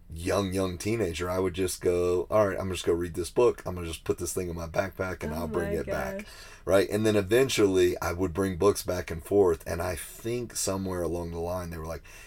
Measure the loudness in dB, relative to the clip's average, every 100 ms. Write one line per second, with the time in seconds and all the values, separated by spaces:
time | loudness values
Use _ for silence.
0 | -14 -6 0 0 0 0 -2 -2 -2 0
1 | -2 -2 -2 0 0 0 -2 0 0 2
2 | 2 0 2 2 2 0 -4 -2 0 0
3 | -2 -4 -2 4 4 2 -4 -6 -8 -6
4 | -4 -4 -4 -4 -4 -6 -4 -2 -2 -4
5 | -6 -4 -6 -4 -4 -2 -2 -2 -2 -4
6 | -4 -8 -12 -16 -20 -8 2 4 4 2
7 | 4 4 4 4 4 4 6 6 4 2
8 | -2 -2 -2 0 -2 2 2 2 -2 -4
9 | -4 -8 2 6 6 4 -2 -4 -4 -6
10 | -10 -10 -6 -4 -4 -4 -2 -2 -2 -2
11 | -2 -4 -6 -6 -4 -6 -6 -8 -8 -10
12 | -12 -20